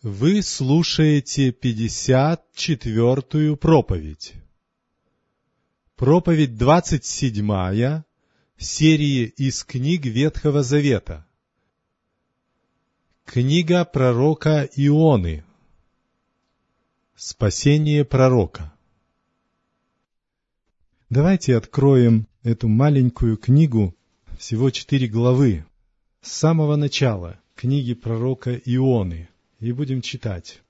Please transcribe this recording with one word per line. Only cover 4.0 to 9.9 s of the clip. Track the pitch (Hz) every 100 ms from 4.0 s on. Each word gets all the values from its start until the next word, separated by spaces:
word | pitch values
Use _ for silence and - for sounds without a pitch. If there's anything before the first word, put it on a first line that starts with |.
| 78 76 - - - _ _ _ _ _ _ _ _ _ _ _ _ _ _
Проповедь | _ 127 170 175 160 143 110
двадцать | 123 170 - 156
седьмая | - - 135 104 104 98 92 101 123 156 156 _ _ _ _ _
серии | - - 156 156 147 135 113 -
из | 135 -
книг | - 127 135